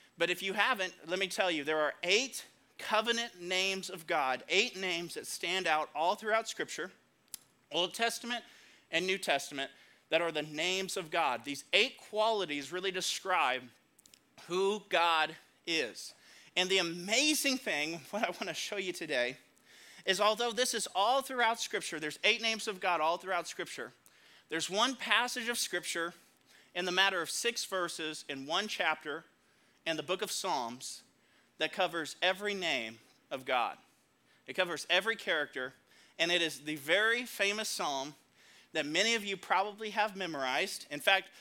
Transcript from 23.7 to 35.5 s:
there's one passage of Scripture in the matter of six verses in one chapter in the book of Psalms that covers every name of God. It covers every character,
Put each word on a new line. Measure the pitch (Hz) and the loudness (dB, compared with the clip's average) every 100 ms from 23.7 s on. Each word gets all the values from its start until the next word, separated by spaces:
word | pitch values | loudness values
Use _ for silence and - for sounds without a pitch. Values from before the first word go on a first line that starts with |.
| - 117 - - - - - - | -8 -12 -14 -20 -20 -20 -20 -6
there's | 165 156 | -4 0
one | 190 240 254 | 2 2 0
passage | - 214 247 254 233 | 2 2 2 -2 -4
of | 240 | -2
Scripture | - - - 175 170 - - _ _ - _ | -2 -4 -4 -4 -4 -6 -18 _ _ -20 _
in | 180 180 | -4 0
the | |
matter | 180 196 190 | 4 4 4
of | 156 | -2
six | - 233 233 - | -2 -2 -2 -2
verses | 190 170 - 160 151 - | -2 -2 -4 -6 -6 -8
in | 139 139 | -8 -2
one | 170 214 | -2 0
chapter | - 170 156 156 147 - _ _ _ _ _ - | 0 0 0 -4 -10 -10 _ _ _ _ _ -4
in | 160 | -4
the | |
book | 147 185 | -2 -2
of | 196 | -2
Psalms | - 190 151 117 123 - - - _ _ _ _ - | -2 0 0 -2 -6 -10 -12 -16 _ _ _ _ -4
that | 156 | -2
covers | 185 180 165 147 - | 2 0 0 -6 0
every | 180 190 208 | 0 0 -2
name | 202 175 135 113 110 - _ _ | -2 0 0 -2 -10 -20 _ _
of | 135 | -8
God. | 131 127 110 69 _ _ _ _ _ _ - | 0 0 0 -4 _ _ _ _ _ _ -6
It | |
covers | 131 185 151 - | -2 -2 -2 2
every | 175 202 226 | 2 2 0
character, | - 165 143 | 0 0 0